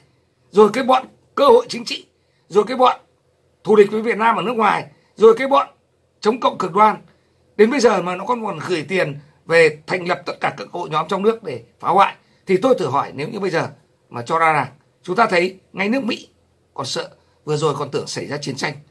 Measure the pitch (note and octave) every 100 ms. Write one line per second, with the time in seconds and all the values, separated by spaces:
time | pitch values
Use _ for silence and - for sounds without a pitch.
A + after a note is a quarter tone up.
0 | _ _ _ _ _ F3+ G#3 B3 A#3+ B3+
1 | - _ _ - C#4 A#3+ B3 A#3 A#3 C#4
2 | - _ _ _ - F#3 G#3 B3+ B3 -
3 | _ _ _ _ _ _ - G#3+ G3+ A3
4 | A3+ G3+ A3+ G3+ F#3 A#3 G#3 E3 C#3+ _
5 | _ - A3 A3+ C4+ C#4 C4+ _ _ _
6 | _ _ G#3 A#3+ C4+ A3 F#3 F3+ G#3+ F3
7 | - _ _ _ _ - A3 C#4 A3+ G3
8 | F3 F3+ G3 A#3+ G#3+ D#3 E3+ E3+ C3+ F#3
9 | D3+ D3 - _ - E3 D#3+ D3+ - F#3
10 | F3 F3 - - D#3+ - - F3 D#3+ D#3
11 | E3 F#3+ G3+ A3+ F3 B2 - _ C3+ F3
12 | G3 - _ _ - G3 C4 B3 D3+ C3+
13 | G2+ F2 D#3 G#3 F#3+ D#3+ A#2+ - _ _
14 | _ A#2+ A#2 E3 D#3+ D3+ A#2+ - _ _
15 | - F3+ A3+ F3+ F#3 - _ - G3+ C4+
16 | A3+ E4 - _ _ _ _ - C3 E3
17 | C#3+ - _ _ - D3 D3+ C#3+ C#3 C3+
18 | G2 - - C#3+ C#3+ C3 D3+ D3 -